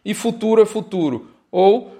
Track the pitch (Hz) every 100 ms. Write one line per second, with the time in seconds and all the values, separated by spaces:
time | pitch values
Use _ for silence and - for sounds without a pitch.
0 | 202 214 240 233 214 226 208 220 170 185
1 | 156 117 - _ _ 180 190 226 - -